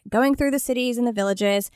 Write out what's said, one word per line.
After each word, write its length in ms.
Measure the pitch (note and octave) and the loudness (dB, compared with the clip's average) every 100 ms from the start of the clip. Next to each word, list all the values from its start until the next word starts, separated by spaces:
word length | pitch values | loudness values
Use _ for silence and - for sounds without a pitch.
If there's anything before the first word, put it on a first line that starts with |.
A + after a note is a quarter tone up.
| - | -4
going 260 | G#3+ C4+ C#4 | 0 2 2
through 160 | C#4+ | 0
the 60 | C4+ | 0
cities 400 | - B3 B3 A#3 | -2 -2 -2 0
and 80 | A#3+ | -2
the 60 | |
villages. 580 | G#3+ G3 G3 G3+ G3+ G3 | 0 -2 0 0 0 -2